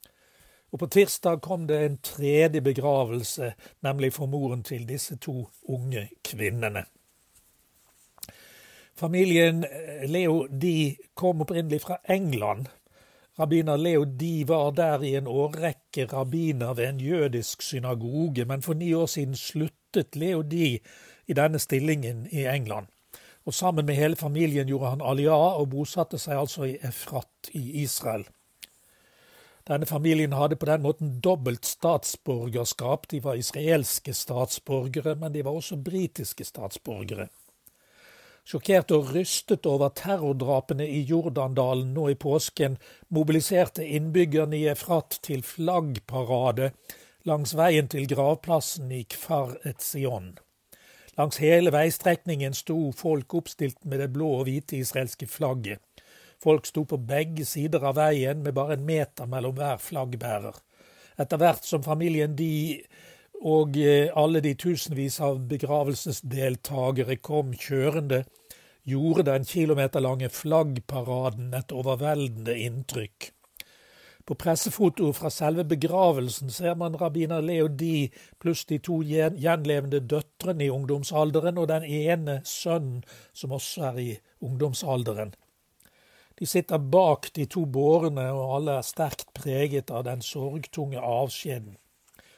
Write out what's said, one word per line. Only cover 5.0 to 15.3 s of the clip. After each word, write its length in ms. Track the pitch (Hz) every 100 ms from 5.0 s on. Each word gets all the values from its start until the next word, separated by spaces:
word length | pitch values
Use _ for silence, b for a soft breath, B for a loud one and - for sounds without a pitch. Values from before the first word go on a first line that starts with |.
| - 131
to 240 | - 127 110 - -
unge 380 | 131 127 120 104 - -
kvinnene. 560 | 104 104 117 113 101 - _ _ _ _ _ _ _ _ _ _ _ _ _ - B B B B B B -
Familien, 680 | 165 185 190 170 165 165
eh, 460 | 156 151 156 147 135
Leo 380 | 180 175 165 139
Di 500 | 135 175 160 147 143 - -
kom 260 | 180 165
opprinnelig 400 | 151 170 160 151
fra 160 | - 180
England. 640 | - 190 180 123 104 101 131 b b b b b b -
Rabbiner 380 | 156 165 156 147
Leo 260 | 170 156 143
Di 380 | 127 165 160
var 280 | 143 165 147
der 320 | 143 165 143
i 120 | 143 139
en 120 |
årrekke 800 | 135